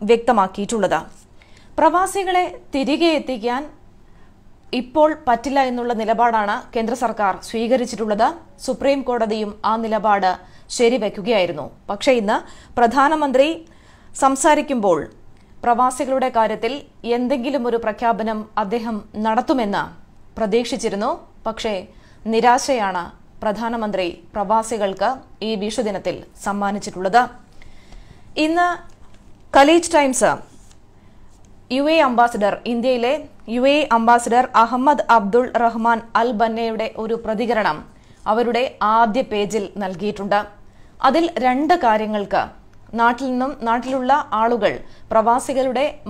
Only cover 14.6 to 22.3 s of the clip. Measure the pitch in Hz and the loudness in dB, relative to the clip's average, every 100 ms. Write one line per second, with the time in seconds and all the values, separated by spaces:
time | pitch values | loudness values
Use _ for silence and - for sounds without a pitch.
14.6 | 294 254 196 160 - - - - - - | 2 0 2 0 -2 -14 -20 -20 -20 -4
15.6 | 240 233 254 262 269 262 254 240 220 214 | 0 2 2 0 -2 0 0 0 0 -2
16.6 | 233 277 - - 220 240 247 277 247 269 | -4 -6 -12 -10 -4 -2 0 -2 -2 -2
17.6 | 240 233 226 208 233 214 220 214 214 - | -2 -2 -4 -2 -2 0 -2 -6 -6 -6
18.6 | 202 233 226 214 - 208 220 220 254 269 | -4 -4 -4 -8 -8 -4 -2 0 0 0
19.6 | 208 185 160 170 - - - - 220 233 | 0 -2 -6 -12 -20 -20 -16 -6 -2 -2
20.6 | 240 247 226 196 233 339 - - 220 220 | -2 -4 -4 -4 -4 -6 -12 -12 -10 -6
21.6 | 226 190 - - - - 214 | -6 -6 -10 -20 -20 -12 -4